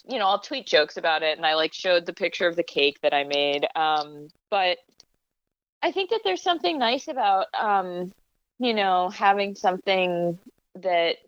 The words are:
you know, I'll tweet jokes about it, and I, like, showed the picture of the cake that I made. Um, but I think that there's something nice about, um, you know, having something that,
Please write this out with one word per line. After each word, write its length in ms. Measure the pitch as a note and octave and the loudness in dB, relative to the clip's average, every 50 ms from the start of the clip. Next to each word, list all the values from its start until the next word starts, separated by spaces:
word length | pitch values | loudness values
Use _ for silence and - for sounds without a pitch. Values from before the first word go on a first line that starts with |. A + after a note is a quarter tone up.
| - | -10
you 100 | - B3+ A#3 | -6 -4 0
know, 80 | G3+ | 2
I'll 120 | F#3+ G3+ G3 | 2 2 0
tweet 260 | - - D4+ C4+ G#3 | -2 -4 -8 -8 -2
jokes 300 | - C#4+ D3+ D3+ D3+ - | 2 4 4 4 2 -2
about 240 | G3+ - E3+ D#3+ D#3 D#3+ | -4 -2 0 0 0 0
it, 140 | D#3 D3+ | -2 -2
and 80 | D3+ E3 | 0 0
I, 80 | D#3 D#3 | 0 2
like, 200 | D#3+ D#3+ D#3+ - | 2 0 -2 -2
showed 320 | - - F#3+ F3 F3 E3+ | -4 0 2 2 2 0
the 60 | F3+ E3+ | -2 -6
picture 340 | - F#3+ E3+ - - G3 | -4 -4 -4 -2 0 0
of 80 | E3+ E3 | 0 0
the 80 | F3 E3 | 0 -4
cake 380 | - - D#3 C#3 C#3+ C#3+ _ | -2 0 0 2 0 2 _
that 120 | - D3 D3 | 0 0 2
I 100 | C#3+ C#3+ | 0 -2
made. 440 | C#3+ C#3+ C#3+ C#3+ C#3+ C#3+ D3 C#3+ - - | 0 0 0 0 0 0 0 -2 -2 -2
Um, 540 | D3 D#3 D#3 D#3 D#3 D3 D3 D3+ D3 D3 D3 _ _ _ - | 0 0 0 0 -2 -4 -6 -12 -16 -18 -18 _ _ _ -4
but 300 | G#3+ G3 F#3 F3+ F3 - _ _ _ _ _ _ _ _ _ _ _ _ _ _ _ _ _ _ _ - | -2 0 0 0 -2 -4 _ _ _ _ _ _ _ _ _ _ _ _ _ _ _ _ _ _ _ -4
I 100 | - F4 | -4 -4
think 180 | C#4+ F#4+ G4 - | -2 -2 -2 -2
that 120 | A4+ G#4+ - | -2 -2 0
there's 180 | G4 F#4 - | -2 -2 -2
something 380 | - F#4 F4 D#4+ A#3+ F4 E4 C#4+ | 0 0 0 0 0 -2 0 0
nice 280 | B3 A3+ B3 C#4 - | 0 0 0 -2 -4
about, 400 | - C#4 C4 A3+ G3+ G3 F#3+ - - - | -6 -4 0 2 2 2 2 0 -2 -4
um, 580 | - A3+ G#3+ G3+ G3 F#3 F3+ F3+ F3 F3+ F3+ - _ _ _ _ _ _ _ _ - | -2 0 2 2 0 0 -2 -4 -6 -8 -8 -10 _ _ _ _ _ _ _ _ -4
you 140 | B3 B3 A3+ | -2 0 0
know, 360 | G#3+ G3 F#3+ F#3 F3+ F3+ F#3 | 2 2 2 2 2 2 0
having 460 | G3+ - G#3+ G3 G3 G3+ G3+ G3+ G3+ | -2 2 2 4 4 4 0 -4 -4
something 840 | - - F#3+ F3+ F#3 - G3+ F#3+ F#3+ F#3 F3+ F3 F3 F3 F3 E3+ F3+ - - - _ _ _ - | -2 0 0 0 0 0 0 0 2 2 0 0 0 0 -2 -2 -4 -10 -20 -20 _ _ _ -14
that, 420 | F#3+ F3+ F#3 F3 E3+ E3+ E3 - - _ | -6 -2 0 2 2 2 2 0 -4 _